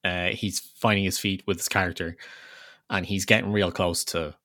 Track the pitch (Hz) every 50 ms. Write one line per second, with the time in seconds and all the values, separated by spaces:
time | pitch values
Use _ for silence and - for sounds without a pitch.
0 | - 92 90 90 90 90 110 110 - 101 92 - - - - - - 113 104 98
1 | 98 95 92 - - 104 95 92 - - 95 - - - - 104 92 90 87 -
2 | 87 85 85 - - - - - - - - - - - - _ _ _ - 95
3 | 87 95 101 95 90 - 110 110 - 98 104 104 98 85 - - 92 87 85 -
4 | - - - 85 80 73 - _